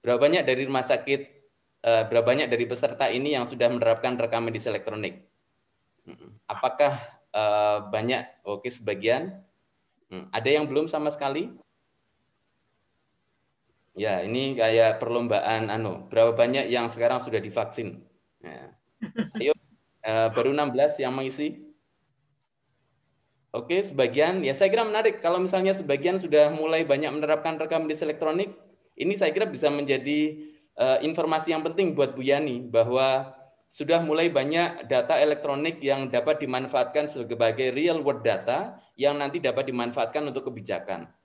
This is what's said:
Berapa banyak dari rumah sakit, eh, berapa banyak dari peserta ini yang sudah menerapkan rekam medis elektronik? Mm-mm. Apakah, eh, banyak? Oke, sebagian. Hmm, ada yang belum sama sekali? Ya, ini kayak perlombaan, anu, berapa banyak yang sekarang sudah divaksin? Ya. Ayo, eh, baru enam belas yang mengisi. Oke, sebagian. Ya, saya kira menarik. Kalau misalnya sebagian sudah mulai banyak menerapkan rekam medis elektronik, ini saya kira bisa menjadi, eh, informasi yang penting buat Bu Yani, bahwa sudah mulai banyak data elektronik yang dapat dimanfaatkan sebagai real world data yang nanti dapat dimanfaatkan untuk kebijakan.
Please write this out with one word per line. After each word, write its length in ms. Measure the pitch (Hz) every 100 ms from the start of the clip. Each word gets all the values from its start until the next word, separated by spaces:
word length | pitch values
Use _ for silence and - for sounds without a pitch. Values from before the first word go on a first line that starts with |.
Berapa 240 | 117 120 147
banyak 160 | 175
dari 240 | 131 127 135
rumah 160 | 135
sakit, 380 | 127 127 135 139 - _ _ _ _ _ 117
eh, 180 | 113 113
berapa 140 | 117 117
banyak 260 | 135 131
dari 160 | 120 120
peserta 400 | 123 147 - 135
ini 300 | 120 143 139
yang 100 | 123
sudah 240 | 127 120
menerapkan 480 | 123 113 113 127 120
rekam 240 | 117 117
medis 240 | 117 110 117
elektronik? 560 | 101 117 107 98 - _ _ _ _ _ _ _ _
Mm-mm. 380 | - - - 107 -
Apakah, 500 | 107 127 - 143 135 113 - _
eh, 480 | 104 107 104 104 104 101
banyak? 560 | 107 117 123 - _
Oke, 240 | 98 101 127
sebagian. 800 | 120 107 98 110 127 185 190 _ _ _ _ _ _ _
Hmm, 180 | 92 -
ada 160 | 110 120
yang 220 | 151 147
belum 220 | 135 165
sama 160 | 151 151
sekali? 400 | 143 139 143 226 - _ _ _ _ _ _ _ _ _ _ _ _ _ _ _ _ _ _ _ _ _ _ _ 95
Ya, 240 | 107 95
ini 320 | 95 123 135
kayak 480 | 127 113 113 113 110
perlombaan, 720 | 117 120 120 104 101 110 110
anu, 340 | 110 110 87 -
berapa 240 | 110 117 117
banyak 320 | 120 135 107
yang 220 | 120 117
sekarang 320 | 113 120 127
sudah 180 | 120 110
divaksin? 600 | 101 117 107 - 101 - - _ _ _
Ya. 320 | 85 64 67 _ _ _ 226 233 220 220
Ayo, 160 | 135 - _ _ _ _
eh, 240 | 110 110 113 110
baru 180 | 131
enam 160 | 143 143
belas 300 | 123 147 -
yang 140 | 127 131
mengisi. 480 | 131 131 151 - - _ _ _ _ _ _ _ _ _ _ _ _ _ _ _ _ _ _ 120
Oke, 260 | 123 180 196
sebagian. 560 | 135 123 123 160 190
Ya, 80 | 139
saya 160 | 135 196
kira 160 | 220
menarik. 400 | 220 214 226 214
Kalau 160 | 170 180
misalnya 320 | 185 185 190
sebagian 480 | 190 151 139 170 185
sudah 320 | 175 151 147
mulai 320 | 151 156 160
banyak 260 | 156 139 151
menerapkan 460 | 147 151 151 165 156
rekam 320 | 156 165 160
medis 160 | 151
elektronik, 500 | 156 151 156 170 196 - _ _ _
ini 240 | - 170 202
saya 160 | 175
kira 160 | 156 -
bisa 240 | 131 147
menjadi, 640 | 143 139 131 131 151 151 151 - - _ -
eh, 200 | 127 156
informasi 560 | 151 165 156 156 160 156
yang 80 | 160
penting 320 | 165 185 143
buat 160 | 135
Bu 80 | 127
Yani, 400 | 131 143 151 123 123
bahwa 640 | 117 113 139 135 131 135 - - _ _
sudah 320 | - 147 170 160
mulai 240 | 156 170
banyak 560 | 139 139 165 175 - 117
data 320 | 127 120 151
elektronik 640 | 151 147 147 139 160 165
yang 240 | 135 139 131
dapat 320 | - 135 151
dimanfaatkan 720 | 139 127 131 131 120 151 147
sebagai 640 | 139 117 113 113 113 131
real 320 | 127 170 160 139
world 160 | 120
data 560 | 113 95 104 139 226 - _
yang 240 | - 139 143
nanti 240 | 139 170
dapat 240 | 131 131 127
dimanfaatkan 560 | 123 120 123 113 151 147
untuk 240 | 131 131
kebijakan. 560 | 113 - 92 - 87 80 _